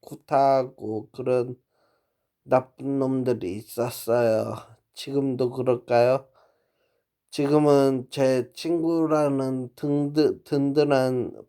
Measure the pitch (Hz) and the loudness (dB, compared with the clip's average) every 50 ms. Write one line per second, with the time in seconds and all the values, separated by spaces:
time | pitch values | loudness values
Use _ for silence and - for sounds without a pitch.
0 | _ - 147 - _ - 151 135 139 139 135 135 127 131 - - 113 107 110 107 | _ -20 -20 -20 _ -2 2 2 4 4 4 2 0 -2 -8 -12 -10 -8 -8 -8
1 | 107 - - - 127 127 127 123 120 127 127 - _ _ _ _ _ _ _ _ | -10 -10 -14 -8 -4 -2 0 0 -2 -4 -8 -14 _ _ _ _ _ _ _ _
2 | _ _ _ _ _ _ _ _ _ 131 127 127 127 - _ - 131 139 139 135 | _ _ _ _ _ _ _ _ _ 0 0 0 0 -2 _ -10 -6 -4 -2 -2
3 | 131 131 135 131 127 127 123 113 113 87 92 107 117 - - 117 117 127 - - | -2 0 -2 -2 0 -2 -2 -2 -4 -6 -8 -8 -12 -10 -6 -6 -6 -6 -6 -6
4 | - 113 113 120 120 113 110 110 110 110 110 113 - - - _ _ _ _ - | -4 -2 0 2 2 2 2 0 -2 -4 -8 -10 -14 -18 -20 _ _ _ _ -16
5 | - 139 135 143 139 135 127 127 127 123 131 135 127 131 120 120 - - 120 117 | -12 -6 -2 -2 -2 -2 -2 -2 -2 -2 -2 -2 0 0 0 0 0 0 2 4
6 | 120 123 131 139 - _ _ _ _ _ _ _ _ _ _ _ _ _ _ _ | 4 4 2 0 -2 _ _ _ _ _ _ _ _ _ _ _ _ _ _ _
7 | _ _ _ _ _ _ - - 143 139 151 151 151 147 143 139 139 135 135 131 | _ _ _ _ _ _ -6 -4 0 2 2 4 4 6 6 6 4 4 2 0
8 | 127 - - 143 135 131 131 127 123 - - - - 165 170 170 160 165 170 165 | -4 -6 -2 0 2 2 2 0 -2 -4 -10 -10 -4 -4 -2 -2 0 -2 0 0
9 | 160 151 156 151 147 143 139 135 135 131 131 131 127 123 - - - 147 143 147 | 0 0 0 0 0 0 0 -2 -2 -2 -4 -6 -6 -10 -10 -8 -4 -2 0 0
10 | 147 143 147 156 151 131 - - - - 151 143 139 143 135 156 147 143 143 131 | -2 0 2 2 2 2 0 -2 -6 -4 -2 0 0 2 2 2 2 4 2 2
11 | 131 127 131 123 113 - - - - | 2 0 0 -2 -4 -6 -8 -14 -20